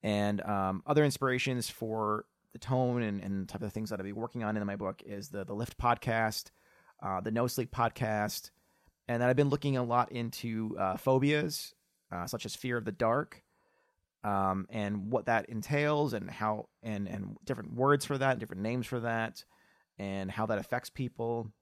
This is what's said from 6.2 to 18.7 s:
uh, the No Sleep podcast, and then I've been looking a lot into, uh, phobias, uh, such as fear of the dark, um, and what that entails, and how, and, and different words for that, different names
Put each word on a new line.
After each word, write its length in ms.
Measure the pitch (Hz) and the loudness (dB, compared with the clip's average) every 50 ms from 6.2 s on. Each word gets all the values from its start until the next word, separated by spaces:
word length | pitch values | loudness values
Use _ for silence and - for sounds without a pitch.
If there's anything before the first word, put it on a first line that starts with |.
| 113 110 110 - - - _ _ _ _ _ _ _ _ - _ | 2 0 0 -4 -8 -10 _ _ _ _ _ _ _ _ -20 _
uh, 200 | - 98 95 92 92 | -6 -4 -4 -2 -2
the 80 | 110 | 0
No 160 | 110 117 117 | 2 2 2
Sleep 240 | 123 - - 123 - | 2 2 0 -2 -2
podcast, 800 | - - 123 117 - - 131 110 110 107 104 104 - - - - _ _ _ _ _ _ _ _ _ _ _ - | 0 2 0 0 2 0 -2 0 2 2 0 0 -2 -6 -10 -12 _ _ _ _ _ _ _ _ _ _ _ -2
and 140 | 120 117 120 | 0 2 4
then 60 | 123 | 4
I've 80 | 127 | 6
been 120 | 131 147 143 | 6 6 4
looking 280 | 135 147 - 143 135 | 4 2 2 2 2
a 60 | 131 123 | 2 2
lot 300 | 117 117 120 123 - - | 4 4 4 4 2 0
into, 640 | 120 117 117 - - - 120 113 110 113 107 - - | -4 -4 -4 -6 -6 -6 -4 -2 -2 -2 -2 -2 0
uh, 180 | 95 95 92 | 0 0 0
phobias, 760 | - - - 131 131 131 143 147 151 151 - 143 - - - - _ _ _ _ _ _ _ | 0 2 4 4 6 6 6 4 4 2 0 -2 -4 -8 -10 -14 _ _ _ _ _ _ _
uh, 160 | - 87 87 | -6 -6 -6
such 180 | 85 - 117 - | -4 -6 -6 -6
as 100 | 107 - | -6 -8
fear 220 | - - 127 120 | -6 -4 -2 -2
of 80 | 120 107 | 0 -2
the 80 | 98 101 | -2 -2
dark, 500 | - 120 113 117 135 151 - - - _ _ _ _ _ _ _ _ _ _ _ _ _ _ _ _ - | 0 2 4 4 2 0 -2 -8 -20 _ _ _ _ _ _ _ _ _ _ _ _ _ _ _ _ -2
um, 440 | 107 101 98 98 95 95 95 95 - | 0 2 2 2 2 2 0 -2 -4
and 400 | 113 117 104 101 104 104 95 104 | -4 -2 -2 0 -2 -2 -2 0
what 160 | 120 120 107 | 0 0 2
that 200 | 120 117 113 101 | 4 2 2 2
entails, 640 | - 117 110 104 - 147 143 147 147 151 147 147 147 113 | 0 -6 -6 -4 0 0 2 2 2 2 2 2 2 0
and 180 | 107 - 95 | -2 -4 -6
how, 380 | 101 - 107 107 107 107 - - _ _ - | -6 -2 0 0 0 0 -4 -10 _ _ -6
and, 260 | 117 107 101 101 98 | -6 -4 -4 -4 -4
and 280 | - 101 98 98 104 - - | -4 -6 -6 -6 -8 -12 -6
different 280 | - 135 - 101 78 - | -6 -4 -4 -4 -8 -2
words 320 | 117 127 139 147 143 143 | 2 6 6 6 6 4
for 140 | - 143 135 | 0 -2 0
that, 200 | 131 135 131 117 | 2 2 2 0
different 240 | 117 - - 95 98 | -2 -8 -6 -4 -2
names 240 | 110 | -2